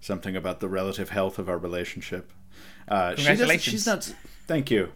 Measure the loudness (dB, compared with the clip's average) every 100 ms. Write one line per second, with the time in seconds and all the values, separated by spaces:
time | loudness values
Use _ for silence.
0 | -6 -4 -4 -2 -2 -2 -2 0 0 -2
1 | -2 0 0 0 -2 -2 -2 -4 -4 -8
2 | -8 -8 -10 -18 -20 -18 -18 -16 0 2
3 | 2 4 4 6 6 4 2 0 0 0
4 | -2 -12 -16 -10 -2 0 4 2 2